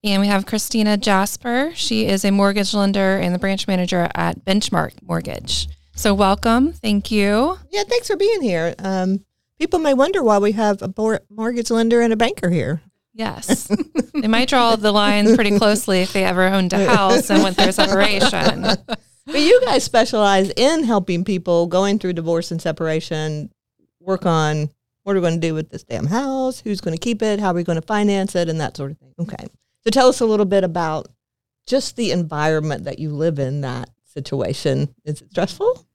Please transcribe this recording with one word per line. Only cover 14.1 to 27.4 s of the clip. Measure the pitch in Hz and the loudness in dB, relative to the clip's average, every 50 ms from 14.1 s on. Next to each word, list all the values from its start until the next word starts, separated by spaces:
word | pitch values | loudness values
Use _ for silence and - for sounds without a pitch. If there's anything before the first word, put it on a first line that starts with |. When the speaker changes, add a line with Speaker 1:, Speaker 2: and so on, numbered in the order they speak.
| - | -6
Speaker 1:
They | 294 226 | -2 0
might | 214 220 233 254 254 | 2 2 2 2 2
draw | 285 254 240 233 226 | 2 2 4 4 2
the | 220 202 214 | 2 2 2
lines | 202 208 208 208 208 208 208 214 226 | 4 4 4 4 4 4 6 6 4
pretty | - 214 202 202 202 | 4 4 2 2 4
closely | 226 208 214 233 - - 190 185 | 4 4 2 2 0 0 0 0
if | 185 - - | 0 0 -2
they | 196 185 | -2 0
ever | 185 180 180 185 | 0 2 2 2
owned | 185 196 196 185 180 | 2 2 2 0 0
a | 190 202 196 | 0 2 2
house | 170 - 214 196 190 196 - - - | 4 4 4 4 4 2 2 2 2
and | 202 311 | 2 2
went | - 190 185 - | 4 2 2 2
through | - 190 | 2 2
separation. | 190 - 202 196 196 196 202 208 208 196 - - - 175 156 - - 160 185 226 202 - - | 2 0 0 2 2 2 2 2 2 2 0 0 0 0 0 0 0 0 -2 -2 -2 -2 -4
Speaker 2:
But | - 226 - _ _ _ _ _ 269 320 294 | -10 -12 -12 _ _ _ _ _ -4 -2 0
you | 294 330 480 508 508 | 4 6 6 6 6
guys | 494 285 247 - | 2 0 0 -2
specialize | - - 233 226 226 - 220 208 202 196 190 196 190 - | 2 2 2 2 2 2 2 2 4 4 2 2 0 0
in | - 240 285 330 320 302 | 0 2 2 2 2 0
helping | 226 226 202 185 - 180 170 | 0 0 0 0 0 -2 -2
people | 185 - 196 180 170 180 175 170 170 | -2 -2 -4 -4 0 0 2 2 2
going | 170 175 185 196 202 202 214 | 2 0 0 2 2 0 -2
through | - 185 180 | -2 -4 -4
divorce | 165 160 165 165 165 170 - | -4 -2 -2 -2 -2 -2 -4
and | 170 165 | -8 -4
separation | - 170 156 - 165 160 156 160 - - 165 156 156 156 151 151 147 - _ _ _ _ _ _ _ _ _ _ | -4 -4 -4 -2 -4 -2 -2 -4 -4 -4 -6 -4 -4 -4 -6 -8 -10 -12 _ _ _ _ _ _ _ _ _ _
work | 170 185 190 185 - | _ -4 -4 0 0
on, | 180 165 160 156 151 151 151 151 147 _ _ _ _ _ _ | 0 2 2 2 0 0 -2 -4 -6 _ _ _ _ _ _
"What | _ 196 196 | _ -2 -2
are | 190 | 0
we | 175 | 0
gonna | 170 165 | 0 0
do | 170 160 165 | 0 -2 -2
with | 160 156 160 _ | -4 -4 -6 _
this | - - - | -12 -16 -12
damn | _ 120 - - | _ -8 -4 -4
house? | 139 190 240 277 269 269 269 262 262 254 - | -2 -2 -2 -2 -2 -2 -2 -2 -4 -4 -6
Who's | _ 220 202 185 | _ -6 -6 -4
gonna | - 175 160 | -4 -6 -6
keep | 165 - 240 233 214 | -4 -4 -4 -4 -2
it? | 220 220 208 | -2 -2 -2
How | 202 | 0